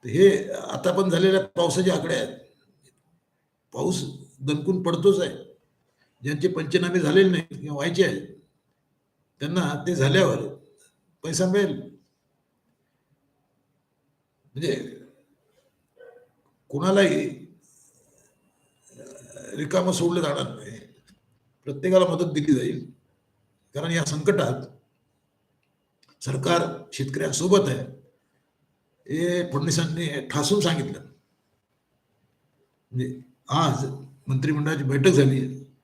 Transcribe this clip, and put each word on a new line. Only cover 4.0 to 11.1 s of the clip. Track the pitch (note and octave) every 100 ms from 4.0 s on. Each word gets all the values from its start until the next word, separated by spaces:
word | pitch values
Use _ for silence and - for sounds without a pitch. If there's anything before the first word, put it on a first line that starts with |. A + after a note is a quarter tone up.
| - - - _
दणकून | C3+ D3 D3 F3+
पडतोच | E3+ E3 G3+ G3
आहे. | F3 - - - _ _ _ _ _ _
ज्यांचे | B2+ D3 F3
पंचनामे | F3+ D#3 F3 F3 F3+
झालेले | D3+ F3 F#3+
नाहीत | F3 E3 -
किंवा | D3+
व्हायचे | C#3+ D3 F3
आहेत, | F3 - - - _ _ _ _ _ _ _ _ _ _
त्यांना | D3 F3+ D#3+ C#3 -
ते |
झाल्यावर | E3+ C3+ F3+ F3 A#2+ - - _ _ _ _ _